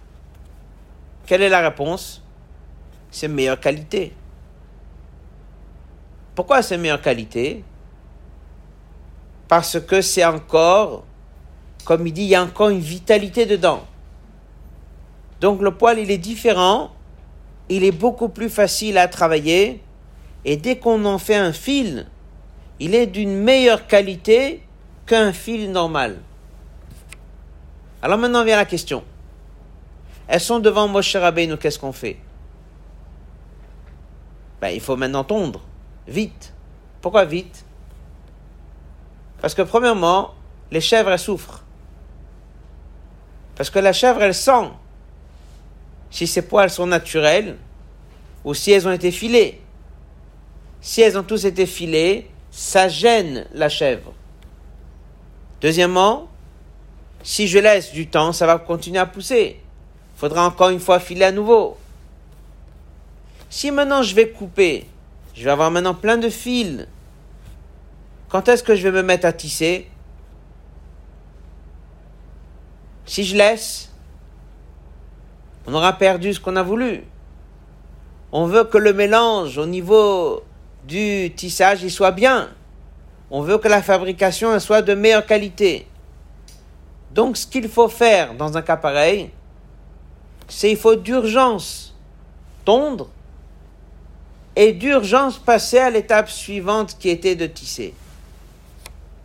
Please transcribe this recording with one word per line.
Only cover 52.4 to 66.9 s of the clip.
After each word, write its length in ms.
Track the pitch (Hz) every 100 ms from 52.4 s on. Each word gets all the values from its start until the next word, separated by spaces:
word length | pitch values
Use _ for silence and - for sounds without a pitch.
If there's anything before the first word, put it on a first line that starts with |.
| -
ça 360 | - - 196 185
gêne 560 | 151 226 226 170 127 -
la 160 | 143 151
chèvre. 440 | - 143 117 - - - - - - - - - - - - - - - -
Deuxièmement, 680 | 147 165 180 185 196 269 330 - - - - - - - - -
si 240 | - - 208
je 100 | 190
laisse 340 | 208 202 -
du 140 | 147 156
temps, 260 | 160 160
ça 140 | 170 165
va 120 | 165
continuer 420 | 165 170 160 185
à 60 | 180
pousser. 520 | 196 - 247 185 - - - - - - -
Faudra 300 | 147 160 175
encore 220 | 175 180
une 100 | 185
fois 220 | 180 180
filer 240 | 180 180
à 80 | 190
nouveau. 440 | 196 208 226 180 - - - - - - - - - - - - - - - - - -
Si 220 | - 285
maintenant 300 | 285 285 277
je 120 | 220
vais 140 | 190 220
couper, 580 | - 190 185 180 127 - - - - -
je 80 | -
vais 80 | 123
avoir 220 | 143 160
maintenant 220 | 170 180
plein 220 | 175 208 233
de 120 | 233
fils. 580 | 208 247 247 202 123 -